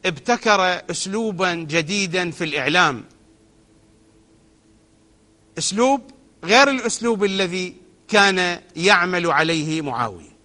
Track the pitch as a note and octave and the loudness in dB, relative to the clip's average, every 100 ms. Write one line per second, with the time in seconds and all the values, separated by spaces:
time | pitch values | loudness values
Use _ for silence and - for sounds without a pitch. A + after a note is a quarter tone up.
0 | F#3+ D#3 - A#3+ A3+ G3+ F#3 F3 - E3+ | -6 -6 -2 0 4 4 4 -2 -6 -8
1 | F#3+ G3+ A3 F3 F#3 E3+ D#3+ E3 D#3 G3+ | -6 -4 -4 -2 -2 -2 -2 -2 -2 -2
2 | F#3+ F3+ F3 - E3 D3 C3+ E3+ E3 A#2+ | -2 -2 -4 -4 -6 -2 0 2 2 0
3 | - _ _ _ _ _ _ _ _ _ | -10 _ _ _ _ _ _ _ _ _
4 | _ _ _ _ _ _ _ _ _ _ | _ _ _ _ _ _ _ _ _ _
5 | _ _ _ _ _ - - G3 B3+ C#4 | _ _ _ _ _ -8 -4 0 2 2
6 | - - _ _ E3 A3+ C#4 C4 A3+ - | -4 -20 _ _ 2 4 6 2 -4 -4
7 | A#3 A3 G3+ F#3+ F#3+ F#3 F3+ - - _ | -2 0 -2 0 -2 -4 -8 -10 -20 _
8 | _ G#3+ G3 F#3 F3+ E3+ - - F3+ F#3+ | _ 4 4 2 -2 -4 -10 -2 2 4
9 | F3 F3+ E3+ D3 D#3+ E3 D3+ D#3+ D3 A#2+ | 2 0 0 2 2 0 -2 -4 -4 -4
10 | A#2 F2+ D2+ _ | -6 -8 -20 _